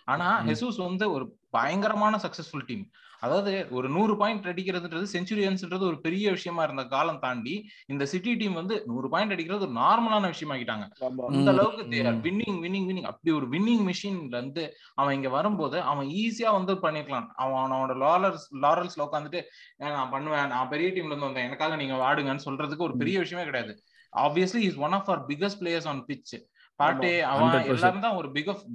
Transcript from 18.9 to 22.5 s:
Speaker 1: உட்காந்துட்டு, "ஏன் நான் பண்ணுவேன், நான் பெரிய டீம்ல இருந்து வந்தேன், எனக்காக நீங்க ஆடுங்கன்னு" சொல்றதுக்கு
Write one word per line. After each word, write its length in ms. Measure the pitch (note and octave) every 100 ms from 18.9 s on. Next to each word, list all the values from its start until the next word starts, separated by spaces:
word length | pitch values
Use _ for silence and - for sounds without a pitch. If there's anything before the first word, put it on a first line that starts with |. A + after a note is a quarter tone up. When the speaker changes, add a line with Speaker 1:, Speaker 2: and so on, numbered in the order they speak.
| D#3+ C#3+
Speaker 1:
உட்காந்துட்டு, 300 | D3+ D3+ E3+ - - - -
"ஏன் 140 | C#3+
நான் 200 | C#3+ B2+
பண்ணுவேன், 360 | C3+ D3+ D3 C#3+
நான் 220 | B2 C3+
பெரிய 200 | D3+ F3+
டீம்ல 180 | F#3 D#3
இருந்து 180 | C#3+
வந்தேன், 200 | C#3 C3
எனக்காக 320 | B2 C3+ D#3 D#3
நீங்க 180 | C3+
ஆடுங்கன்னு" 460 | C3 B2+ D3+ C#3 D#3
சொல்றதுக்கு 380 | D3